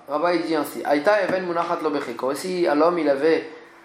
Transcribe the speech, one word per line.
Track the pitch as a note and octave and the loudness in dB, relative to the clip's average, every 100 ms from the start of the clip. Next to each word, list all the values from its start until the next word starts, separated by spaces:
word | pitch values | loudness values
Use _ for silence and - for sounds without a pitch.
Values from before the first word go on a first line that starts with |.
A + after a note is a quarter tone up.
| - | -6
Rabba | D3 E3+ | -2 0
il | F3 | 0
dit | D3+ | 0
ainsi, | D#3+ C#3 - | -2 -2 -4
Aïta | - D3 E3+ G#3 | 0 2 4 2
even | F#3 F#3 F#3 | 2 -2 -2
munachat | E3+ E3+ E3 | -2 -2 -2
lo | D#3 | -2
bechiko. | C#3+ C3 A#2 B2+ | -2 -4 -6 -4
Si | C#3+ F#3 F3+ E3+ | -4 -4 -2 2
à | |
l'homme | D3 E3 F3 | 4 4 2
il | D3 | 0
avait | C3+ D#3 D#3+ - - - - | 2 2 2 -2 -14 -20 -20